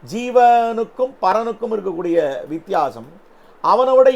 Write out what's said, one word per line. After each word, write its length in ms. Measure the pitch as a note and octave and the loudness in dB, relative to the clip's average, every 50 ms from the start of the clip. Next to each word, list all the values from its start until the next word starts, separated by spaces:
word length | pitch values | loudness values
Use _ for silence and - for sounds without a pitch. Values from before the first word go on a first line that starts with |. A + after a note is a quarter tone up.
ஜீவனுக்கும் 1080 | - A#2+ C#3+ A3+ B3 B3 A#3 B3 A#3+ A#3+ A#3+ A#3 A#3 A#3 A3+ A3 A3+ A3 - - B3+ C4 C4+ _ | -16 -12 -10 -10 -8 0 2 4 4 6 4 4 0 -2 -4 -6 -6 -8 -6 -6 -6 -6 -6 _
பரனுக்கும் 520 | - F#3 F#3+ A3 A#3 A#3 A3+ A3 A#3 A3+ A3 | -2 0 0 0 -2 -4 -8 -8 -8 -8 -6
இருக்கக்கூடிய 440 | G#3 F#3 G3 E3+ E3 F3 F3 E3+ E3+ D#3 C#3+ C3+ - - C#3 | -6 -6 -8 -8 -8 -6 0 0 0 0 0 -4 -6 -10 -10
வித்தியாசம், 560 | D3+ E3 - - G3 E3+ D3+ C3+ A#2+ A2+ A2+ C3+ E3 - _ _ _ _ _ _ _ _ - | -12 -12 -8 -6 -4 -2 -2 -4 -6 -12 -20 -20 -20 -20 _ _ _ _ _ _ _ _ 0
அவனை 300 | D#3 F#3+ A3+ B3+ C4 C4 | 0 2 2 2 4 4
விட 120 | C4 C4 C4 B3+ | 6 6 4 4